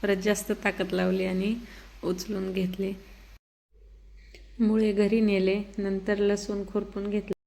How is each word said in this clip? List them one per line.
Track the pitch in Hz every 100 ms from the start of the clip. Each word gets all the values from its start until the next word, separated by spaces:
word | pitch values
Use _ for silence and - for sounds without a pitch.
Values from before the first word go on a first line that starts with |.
परत | 202 196
जास्त | 202 208 - 208
ताकद | 208 190 185
लावली | 180 185 185
आणि | 185 185 196 233 - - - -
उचलून | 170 180 202 202 190
घेतले. | 185 185 185 190 190 - - - - _ _ _ _ - - - - - - - -
मुळे | 220 214 220
घरी | 202 208 226
नेले, | 214 196 190 202 202 -
नंतर | 196 196 190 202
लसूण | 202 202 202 202 196
खुरपून | 208 202 202 202
घेतले. | 208 202 196